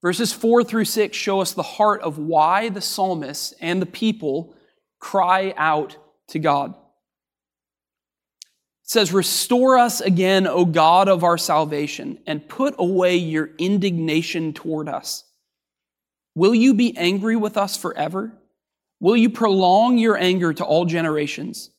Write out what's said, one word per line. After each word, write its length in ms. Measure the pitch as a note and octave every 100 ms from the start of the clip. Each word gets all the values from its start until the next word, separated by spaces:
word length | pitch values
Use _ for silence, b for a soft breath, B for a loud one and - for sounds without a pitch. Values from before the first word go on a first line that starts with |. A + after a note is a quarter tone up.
Verses 300 | F3+ F3+ A3
four 300 | - A3+ A#3+
through 220 | A#3 A3
six 320 | A3 A3 G#3 -
show 240 | - G3
us 120 | F#3
the 100 | -
heart 400 | D#3 - G#3+ G3+
of 160 | E3 D3+
why 500 | D3+ D#3+ D#3 F#3+ A3+
the 120 | G3
psalmist 760 | - - F#3+ E3+ C#3 D3 - -
and 220 | E3 F3+
the 40 | F3+
people 680 | - A3 A3 D3+ C#3 E3+ b b b b _
cry 540 | - G3 F3+ F#3+ F#3+ -
out 400 | D#3 D3+ C#3+ - _ _ _
to 100 | D#3+
God. 360 | D#3 C#3+ C#3
It 20 | - _ _ _ _ _ _ _ _ _ _ _ _ _ _ _ _ - _ _ _
says, 280 | - A3 F#3+
"Restore 680 | F#3+ F3 - - B3 C4 B3+
us 220 | B3 -
again, 460 | G3 F3+ F#3 F#3+ F#3
O 180 | D3
God 440 | F3 D#3+ D#3+ F3+ G3
of 160 | F#3
our 140 | F3 E3+
salvation, 840 | - D#3 D#3 D3 D3 - - - -
and 220 | D#3 -
put 260 | - C4+ C#4
away 380 | F3+ F#3+ F3+ F3+
your 340 | E3 D#3 D3+ -
indignation 920 | F3+ G3+ G3 E3+ D#3+ D#3 E3 E3+ D#3+
toward 360 | D3+ E3 D#3 D3+
us. 360 | - - - _ _ _ _ _ _ _ _ _ _ _
Will 200 | - F#3+
you 200 | A#3 B3+
be 220 | A3 A#3+ -
angry 380 | F3 G3 A3
with 220 | A3+ G#3 G#3
us 200 | G3 -
forever? 640 | F3 - D3+ F#3 A3 - _ _ _ _ _ _
Will 160 | F3 A#3
you 120 | A#3
prolong 720 | A3+ A3 F#3+ F3+ F#3+ A#3 B3
your 180 | A3+ G#3
anger 360 | F3+ F#3 F3
to 120 | D3+
all 200 | - D#3
generations? 840 | F3 E3+ E3 D3+ D3 - - - -